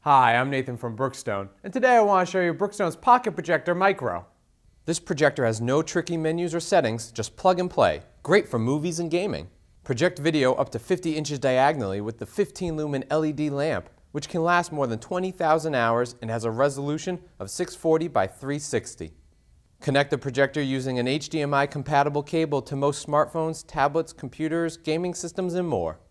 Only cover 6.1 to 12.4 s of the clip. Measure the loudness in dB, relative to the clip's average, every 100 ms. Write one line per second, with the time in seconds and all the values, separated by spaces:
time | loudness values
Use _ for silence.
6.1 | -2 0 0 -2 -4 2 2 4 -2 -6
7.1 | -8 -8 0 2 2 0 2 2 2 -8
8.1 | _ 2 2 4 -2 0 0 -2 -4 -2
9.1 | -2 -2 -6 -10 _ _ _ -6 0 0
10.1 | 0 0 2 2 2 -2 -4 -2 -2 0
11.1 | -4 -4 -2 2 4 4 2 -2 -4 -6
12.1 | -8 -10 -4